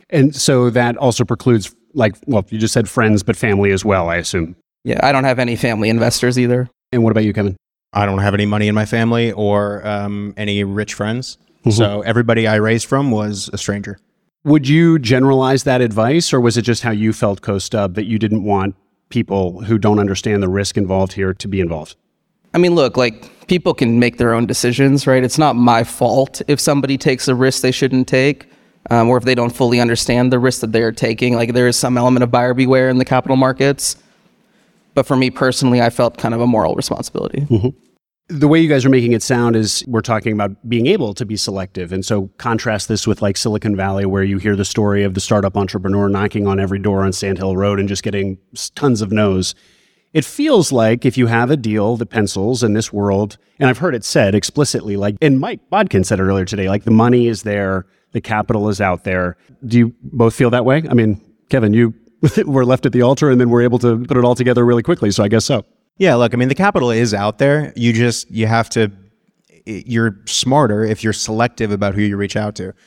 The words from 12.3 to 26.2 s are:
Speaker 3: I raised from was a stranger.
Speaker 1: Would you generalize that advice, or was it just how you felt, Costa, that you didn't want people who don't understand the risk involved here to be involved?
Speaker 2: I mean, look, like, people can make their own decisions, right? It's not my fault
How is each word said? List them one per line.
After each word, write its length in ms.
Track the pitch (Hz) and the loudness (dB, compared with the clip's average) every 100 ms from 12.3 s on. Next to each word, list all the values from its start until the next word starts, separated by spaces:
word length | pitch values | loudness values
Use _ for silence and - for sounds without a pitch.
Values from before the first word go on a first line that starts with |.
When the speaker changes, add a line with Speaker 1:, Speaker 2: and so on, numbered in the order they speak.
| 113 110 | 2 2
Speaker 3:
I 80 | 107 | 2
raised 320 | 110 113 - | 2 0 0
from 240 | 135 143 | -2 0
was 380 | 107 107 101 - | 0 -2 -6 -10
a 40 | 101 | -8
stranger. 400 | - 101 101 98 _ _ _ _ | -6 -6 -10 -16 _ _ _ _
Speaker 1:
Would 240 | 143 151 131 | 0 2 4
you 320 | 156 170 160 | 4 4 4
generalize 640 | 117 127 135 135 131 135 | 2 2 4 2 2 0
that 180 | 143 127 | 0 0
advice, 520 | 120 107 113 165 - | 0 0 0 0 0
or 80 | 131 | 2
was 160 | 120 113 | 2 2
it 60 | |
just 200 | 110 113 | 0 -2
how 80 | 120 | -2
you 220 | 107 110 | -2 -2
felt, 280 | 110 110 98 | 0 -2 -2
Costa, 480 | - 98 - 110 98 | -4 -6 -4 -4 -2
that 120 | 92 104 | -4 -4
you 140 | 110 | -2
didn't 240 | 107 110 | -2 -2
want 320 | 104 98 98 - _ _ _ | -2 -2 -4 -8 _ _ _
people 520 | 120 110 98 92 90 | -6 -2 -2 -2 -6
who 160 | 104 110 | -2 0
don't 220 | 107 104 | 2 2
understand 420 | 101 95 113 104 | 0 -2 -2 -2
the 80 | 95 | -2
risk 260 | 98 98 - | -2 -4 -4
involved 380 | 95 95 95 | -2 -2 -2
here 220 | 98 95 95 | -2 -6 -6
to 120 | 101 | -6
be 140 | 95 | -4
involved? 340 | 85 80 82 - _ _ _ _ _ 165 | -4 -6 -12 -20 _ _ _ _ _ 0
Speaker 2:
I 20 | |
mean, 160 | 175 | 2
look, 240 | 170 127 - | 2 2 0
like, 500 | 123 113 - _ - | -2 -4 -18 _ -4
people 280 | 180 180 - | -2 0 0
can 240 | 120 117 | 2 2
make 180 | 120 - | 2 0
their 160 | 120 | 0
own 140 | 113 120 | 0 -2
decisions, 580 | 123 123 120 139 139 135 | -2 -2 2 2 2 2
right? 180 | 131 | 2
It's 140 | 127 156 | 2 2
not 180 | 151 120 | 2 4
my 280 | 120 113 | 4 4
fault 580 | 113 - 123 123 | 0 -2 0 0